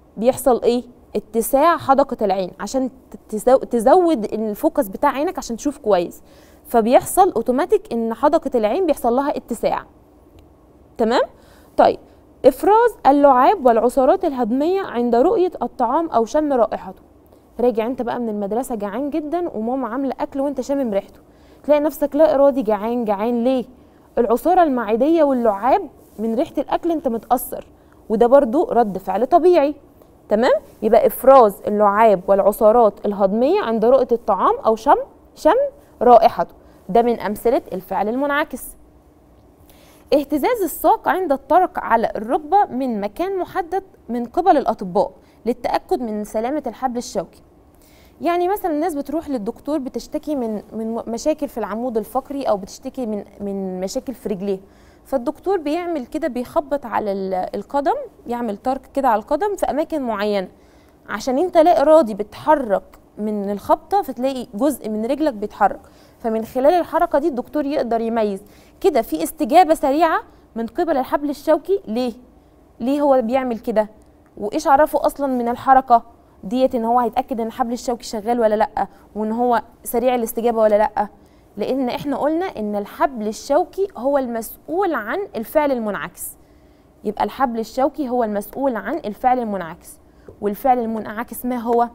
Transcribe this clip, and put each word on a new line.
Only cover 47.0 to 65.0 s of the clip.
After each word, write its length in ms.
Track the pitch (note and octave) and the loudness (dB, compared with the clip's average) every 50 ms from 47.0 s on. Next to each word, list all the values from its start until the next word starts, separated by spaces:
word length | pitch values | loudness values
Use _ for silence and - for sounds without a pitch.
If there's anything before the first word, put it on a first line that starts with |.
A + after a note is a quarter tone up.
| A#3 - - G3+ E3 - - - - _ _ _ _ _ _ _ _ _ _ - - - _ - | -8 -6 -6 -6 -8 -8 -12 -20 -20 _ _ _ _ _ _ _ _ _ _ -20 -20 -20 _ -6
يعني 280 | A#3+ E4 E4+ F4 F4 F4+ | -4 -2 0 0 0 -2
مثلًا 220 | G4+ G4+ - F4+ | -2 -2 -2 -4
الناس 220 | D4+ D4 D#4+ F#4 D#4 | -2 -2 -2 -2 -4
بتروح 340 | C#4+ C#4 - C4+ E4 D#4+ D4+ | -6 -6 -6 -6 -6 -6 -6
للدكتور 500 | C#4 B3 G3 A3 - - - - D4 D#4+ | -6 -6 -6 -8 -10 -8 -6 -6 -4 -4
بتشتكي 580 | B3+ C4 - A#3+ - - - D4+ - D4 D4+ | -6 -6 -10 -12 -12 -8 -10 -8 -6 -6 -4
من، 260 | C4+ A#3+ A3+ G#3+ G3+ - - | -4 -4 -4 -6 -8 -10 -10
من 220 | - G#3+ A3 A3 A3+ | -10 -8 -8 -6 -6
م-، 80 | A3+ - | -8 -8
مشاكل 420 | - A3+ A3+ - D4+ D#4 - D4 - | -8 -8 -4 -2 -2 -2 -2 -4 -8
في 100 | - B3 | -6 -8
العمود 380 | G#3 F#3 G3+ A3+ A#3+ C4 A3+ | -8 -6 -6 -6 -6 -4 -4
الفقري 460 | A3+ G#3 - - C4 C4 - C#4 C#4 | -4 -6 -4 -6 -6 -6 -6 -10 -6
او 140 | C4 - G#3+ | -2 -2 -2
بتشتكي 500 | F#3+ F#3+ - - - - C4 - C4+ B3+ | -4 -4 -12 -16 -14 -14 -12 -10 -8 -8
من، 180 | G#3+ G#3+ G#3 - - - - | -6 -6 -8 -10 -14 -16 -12
من 400 | G3+ G3 G3 G3 F#3+ F#3 F#3 F#3 | -10 -8 -6 -6 -6 -6 -6 -6
مشاكل 340 | F#3 G3 - C4 - - A3+ | -6 -6 -6 -8 -8 -8 -12
في 140 | - - G3+ | -8 -8 -8
رجليها، 320 | - F3 G3 G3+ F#3+ F#3+ G3 - _ _ - - - _ _ | -6 -6 -4 -6 -6 -6 -8 -18 _ _ -20 -20 -20 _ _
فالدكتور 540 | - - C4+ A#3+ C#4+ - - - F4 G4 F#4 | -6 -4 -4 -4 -4 -8 -6 -4 -2 -2 -2
بيعمل 480 | D4 D4 D4 F4 F4+ F4 E4+ D4 A#3+ | -2 -2 -4 -4 -4 -4 -6 -6 -8
كده، 220 | - - D#4 D4+ D#4 | -8 -8 -6 -6 -6
بيخبط 580 | A3+ B3 B3 - - - D4+ C#4 D4 C#4+ - | -6 -6 -8 -4 -4 -4 -4 -2 -6 -6 -6
على 260 | A3+ G#3 G#3 A3 G3+ | -4 -4 -4 -2 -2
ال-، 360 | G3 G3 F#3+ F#3+ F#3 F#3 F#3 - - | -4 -4 -4 -4 -4 -4 -6 -6 -8
القدم، 400 | G3+ G3+ - - C#4 C#4 E4 A4 D5 C5+ G#4 _ _ - | -10 -10 -4 -4 -2 0 0 -2 -2 -6 -12 _ _ -10
يعمل 300 | C4 A#3 A#3+ A#3+ A3+ G3+ | -8 -6 -4 -4 -6 -6
ترك 340 | - - C4 C4 C4 - - - | -6 -4 -6 -6 -6 -8 -8 -4
كده 140 | C#4 C4 B3+ | 0 2 2
على 140 | A3 G#3 | 2 0
القدم 340 | G#3+ - D4 D4 G4+ G#4+ G4+ | 0 -2 -2 -2 -2 -2 -2
في 100 | F4+ - | -2 -2
اماكن 360 | - A3 C#4 D#4+ - D#4+ D4+ | -2 -2 -2 -4 -2 -4 -4
معينه، 460 | C4 A#3+ A3 G3 G#3 G#3+ G3+ G3 F#3 F3+ - _ _ _ _ _ _ _ _ _ _ - | -4 -4 -4 -2 -2 -2 -2 -2 -4 -6 -12 _ _ _ _ _ _ _ _ _ _ -10
عشان 300 | G3+ G#3 - C4+ B3 C4+ | -10 -8 -4 -2 0 0
انت 200 | F4+ F4+ - E4+ | 0 2 4 4
لا 220 | D4+ F4 E4+ - | 6 6 6 4
ارادي 340 | C#4 D4+ D#4 D#4+ D#4 G#3 A3 | 6 6 6 6 6 4 -2
بتحرك 680 | F#3+ G#3 - - - - C#4+ D#4 D4+ B3+ G#3+ F#3+ - - - - - _ _ - - | -8 -8 -10 -10 -4 2 2 2 2 2 0 -2 -2 -2 -6 -20 -20 _ _ -10 -8
من 320 | G#3 G#3+ G#3+ G#3 G3 G3 | -6 -4 -4 -4 -4 -4
الخبطه، 520 | G#3 G3 - - D4+ - - - F#4+ G4+ | -6 -4 0 0 0 0 0 -2 -2 -2
فتلاقي 440 | F4+ - B3+ A#3+ B3 C4+ C4+ B3+ A#3 - - | -2 -2 -6 -4 -4 -4 -4 -6 -10 -10 -4
جزء 340 | G3+ B3+ D#4 C4 - - G#3+ | -2 0 0 -2 -2 -6 -6
من 180 | G#3+ G#3 | -6 -4